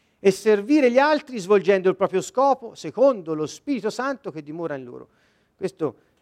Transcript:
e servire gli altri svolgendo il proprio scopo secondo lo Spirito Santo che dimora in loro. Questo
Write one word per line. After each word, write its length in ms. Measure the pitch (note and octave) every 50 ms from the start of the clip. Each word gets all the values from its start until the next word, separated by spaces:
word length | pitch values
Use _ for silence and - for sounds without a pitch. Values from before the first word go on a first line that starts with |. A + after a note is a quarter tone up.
| _ _ _ _
e 120 | - G3
servire 580 | F#3+ - - A3 G#3+ G3+ G3+ A3 D4 D#4 C4+ B3
gli 80 | A#3 B3+
altri 400 | C#4 D4+ D#4 D4 D4 - B3+ A#3
svolgendo 520 | E3+ F3+ G#3+ G3+ F3 E3+ G3+ F#3+ F3 F#3+
il 60 | F#3
proprio 260 | - G3 E3+ F3+ F#3
scopo 520 | - - - B3 C4 C#4 C4 B3 A#3 A3+ -
secondo 640 | - - D#3+ - - B3+ C#4 B3+ G3+ E3+ D#3+ D#3+
lo 100 | D#3 D3+
Spirito 460 | C#3+ - - - - C#4+ A#3 F3+ G#3+
Santo 400 | - - B3 C#4 C#4 G#3 - F#3+
che 100 | C#3+ D#3
dimora 340 | D3 C#3+ D3+ E3+ E3+ D#3+ D3
in 100 | C3+ C3
loro. 240 | A#2+ B2 B2+ B2 _ _ _ _ _ _ _ _ _ _
Questo 400 | - F#3+ F#3 - - D#3+ C#3 A2 _ _ _ _ _